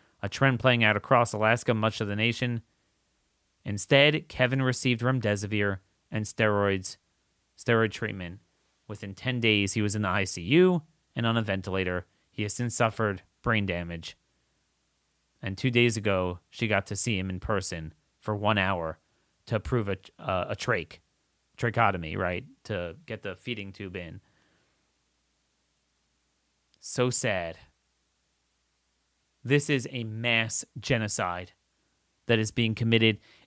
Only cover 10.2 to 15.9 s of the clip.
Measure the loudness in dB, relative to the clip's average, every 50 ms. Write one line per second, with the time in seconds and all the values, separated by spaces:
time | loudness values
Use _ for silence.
10.2 | 0 -2 -2 -4 -2 2 4 6 6 6 4 2 -2 _ _ _ _ _ -6 -2
11.2 | 0 0 0 0 0 0 -2 -4 -4 -4 -2 -2 0 0 -2 -4 -6 _ _ _
12.2 | _ _ _ -6 -6 -4 -4 -4 -4 -2 0 0 0 0 0 0 -2 -2 -2 -4
13.2 | -8 _ _ _ -2 0 0 0 0 0 -2 -4 -6 -8 -10 -10 -12 -14 -16 _
14.2 | _ _ _ _ _ _ _ _ _ _ _ _ _ _ _ _ _ _ _ _
15.2 | _ _ _ _ -8 -8 -6 -4 -2 0 4 4 4 4